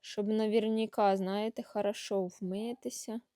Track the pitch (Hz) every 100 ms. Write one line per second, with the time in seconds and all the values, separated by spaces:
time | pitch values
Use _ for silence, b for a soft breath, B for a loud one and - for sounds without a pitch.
0 | - - 208 214 220 220 220 220 220 -
1 | 202 196 190 202 214 226 233 214 208 208
2 | - 202 180 - 185 190 226 247 247 -
3 | - 226 _